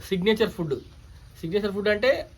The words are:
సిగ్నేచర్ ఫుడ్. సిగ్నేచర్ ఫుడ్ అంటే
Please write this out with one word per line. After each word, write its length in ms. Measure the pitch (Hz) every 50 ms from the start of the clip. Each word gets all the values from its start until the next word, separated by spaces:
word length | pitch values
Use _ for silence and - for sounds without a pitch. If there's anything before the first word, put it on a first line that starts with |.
| - -
సిగ్నేచర్ 400 | 190 180 180 214 214 214 220 -
ఫుడ్. 260 | - - 170 151 131 113 - - - - - - - - - - - -
సిగ్నేచర్ 300 | - 165 185 208 208 202
ఫుడ్ 180 | 190 208 196 208 208
అంటే 340 | 208 233 262 285 - - - -